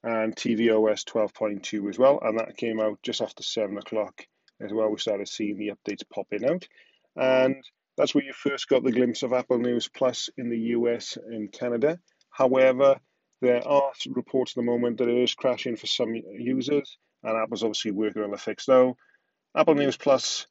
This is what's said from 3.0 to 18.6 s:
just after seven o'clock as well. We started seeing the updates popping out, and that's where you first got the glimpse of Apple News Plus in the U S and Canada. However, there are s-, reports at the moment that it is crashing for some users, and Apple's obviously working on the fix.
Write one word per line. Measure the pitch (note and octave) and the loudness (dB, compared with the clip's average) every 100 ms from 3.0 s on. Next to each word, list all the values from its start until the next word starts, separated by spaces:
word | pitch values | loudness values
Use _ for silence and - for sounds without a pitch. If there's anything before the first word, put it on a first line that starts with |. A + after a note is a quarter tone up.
just | - A#2+ | -8 -6
after | A2 - | -6 -8
seven | - - G#2 G2 | -8 -4 -4 -6
o'clock | - A2 E2+ - - _ _ _ | -6 -6 -6 -10 -20 _ _ _
as | G#2+ | -6
well. | G#2+ A2 | -2 0
We | G#2 | -2
started | - G2+ G2+ | -2 -4 -6
seeing | - G#2 G2+ | -6 -6 -4
the | G#2 | -6
updates | G2 - G2+ - | -8 -10 -10 -10
popping | - F#2+ G#2 A#2+ | -10 -8 -2 -2
out, | F3 - _ _ _ _ - | -2 -6 _ _ _ _ -2
and | C3 C3 C3 C3+ - _ _ - | 2 4 2 0 -10 _ _ -2
that's | D3 D3 | 0 0
where | |
you | C#3 | -2
first | C3 C#3+ C#3 - | -6 -6 -4 0
got | C3 | 2
the | B2 | 2
glimpse | A#2 B2 A#2 | 2 2 0
of | B2+ | -2
Apple | B2+ A#2+ B2 | -2 0 0
News | A#2+ A#2+ - | 0 -2 -4
Plus | - C3 B2 - - | -2 -2 -2 -10 -8
in | A#2+ | -6
the | A#2 | -4
U | A2+ A#2 A#2+ | -2 0 0
S | A#2 - - | -2 -6 -14
and | A2+ A2+ G#2 | -12 -10 -10
Canada. | - B2 A#2+ C#3 F3 _ _ _ | -6 -4 0 0 0 _ _ _
However, | - C3 C3 C3 B2+ C#3 C3+ _ _ _ _ | 2 4 6 6 6 4 4 _ _ _ _
there | B2 A#2+ B2+ | 2 2 4
are | C#3+ C#3 | 2 2
s-, | - - | -4 -8
reports | - - C3 B2 | -8 -2 -2 -2
at | - | -2
the | |
moment | A#2+ A#2+ A#2+ A2+ | -2 0 0 0
that | A#2+ | 0
it | A#2+ | 2
is | B2 - | 0 0
crashing | C3 A#2+ C3 A2+ | -2 -2 -4 -6
for | - | -4
some | - A2+ A2+ | -2 -2 -4
users, | F#2+ G#2 A#2+ C3 B2+ C#3+ - - _ _ | -10 -8 -4 -2 0 -2 -2 -20 _ _
and | A2+ A2+ | -4 -2
Apple's | A2 A2 | -2 -2
obviously | A2+ G#2 A2 | -2 -2 -4
working | G2+ G#2+ G#2 | -2 -2 -2
on | G#2 | -6
the | G2+ | -6
fix. | - G#2 | -8 -8